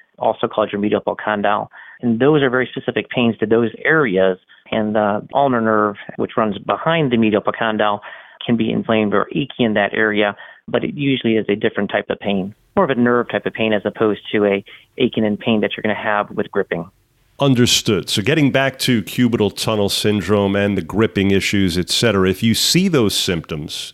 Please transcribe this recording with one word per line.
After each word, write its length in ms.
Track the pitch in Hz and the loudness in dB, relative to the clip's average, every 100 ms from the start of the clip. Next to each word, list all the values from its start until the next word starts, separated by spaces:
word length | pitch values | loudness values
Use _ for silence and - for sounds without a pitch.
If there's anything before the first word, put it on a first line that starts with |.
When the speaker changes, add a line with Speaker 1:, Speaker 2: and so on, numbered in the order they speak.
| _ _ | _ _
Speaker 1:
also 300 | 117 107 113 | -2 -2 -2
called 220 | - 104 | -2 -2
your 80 | 101 | -2
medial 200 | 104 104 | 0 0
epicondyle. 640 | - 98 - 104 101 104 - - - - | -2 -4 -4 -2 0 0 -4 -14 -20 -6
And 180 | 123 113 | -2 2
those 240 | 135 156 | 4 4
are 80 | 135 | 2
very 180 | 127 120 | 0 -2
specific 400 | - - 113 - | -4 -4 -4 -4
pains 260 | - 117 104 | 0 0 0
to 80 | 107 | 2
those 240 | 113 113 - | 2 2 -2
areas. 540 | 143 160 131 92 95 92 _ - - | 0 2 2 4 2 0 _ -20 -6
And 240 | 113 107 | -4 0
the 320 | 110 107 104 - | 0 0 -2 -2
ulnar 260 | 139 139 123 | 0 0 2
nerve, 360 | 110 107 107 107 - - | 2 2 0 -2 -14 -8
which 160 | 113 - | -4 0
runs 200 | 110 98 | -2 -2
behind 540 | - 101 160 165 143 | -4 -2 0 0 2
the 60 | 117 | 2
medial 240 | 110 104 | 4 2
epicondyle, 580 | - 107 113 107 107 104 - - - - | 0 -2 -2 0 0 -2 -8 -20 -20 -12
can 120 | - 113 | -2 0
be 140 | 113 | 2
inflamed 420 | 113 104 110 104 | -2 0 0 2
or 160 | 101 - | 0 0
achy 320 | - 143 - | -4 -4 -2
in 100 | 117 | 0
that 180 | 104 101 | 0 0
area, 420 | - 107 104 104 101 - - - | 0 0 2 -2 -2 -16 -20 -4
but 160 | 120 | -4
it 120 | 117 | -4
usually 420 | 143 139 127 117 110 | -4 -2 0 0 0
is 100 | 101 | 0
a 80 | 104 | -2
different 340 | 113 - 101 | -2 -2 -2
type 180 | 104 - | -4 -4
of 80 | 98 | -6
pain, 360 | 104 98 95 - _ | -4 -4 -6 -10 _
more 100 | - | 0
of 60 | 165 | 0
a 100 | 120 | 2
nerve 280 | 120 120 117 | 2 2 0
type 160 | 104 95 | -4 -4
of 60 | |
pain 200 | - 110 | -2 -2
as 100 | 104 | 0
opposed 360 | 104 - 113 98 - | -2 0 0 0 -4
to 120 | 110 | 0
a 200 | 104 98 - - _ - | 2 0 -4 -20 _ -4
aching 260 | 123 - | -2 0
and 140 | 107 101 | -2 -2
pain 220 | - 110 | 0 0
that 120 | 98 - | 0 -4
you're 60 | |
gonna 120 | 107 | -4
have 360 | 98 107 104 101 | -4 -2 -2 -4
with 200 | 107 101 | -6 -4
gripping. 380 | 101 - 85 85 _ _ _ _ - | -4 -4 -6 -8 _ _ _ _ -2
Speaker 2:
Understood. 680 | 139 120 120 - - 95 - | 2 4 4 2 0 -2 0
So 140 | - | -2
getting 280 | 101 165 139 | 0 2 2
back 280 | 135 135 131 | 2 -2 -2
to 220 | - 117 | 0 0
cubital 520 | 90 - 123 113 101 | 0 0 2 2 0
tunnel 340 | - - 110 101 | 0 -2 0 0
syndrome 680 | - 107 104 85 104 101 101 | 0 0 0 0 0 2 2
and 200 | 101 95 | 0 0
the 60 | |
gripping 500 | 78 92 113 101 98 | -2 0 0 2 2
issues, 440 | 98 - 101 95 85 | 2 2 0 2 0
et 140 | 85 | -2
cetera, 400 | - 117 98 92 | 0 2 4 2
if 120 | 92 | 2
you 120 | 117 | 0
see 340 | 110 - 170 196 | 2 2 2 2
those 260 | 156 101 | 2 2
symptoms 800 | - - 85 - 78 78 - - | 0 -2 -4 -4 -10 -8 -10 -14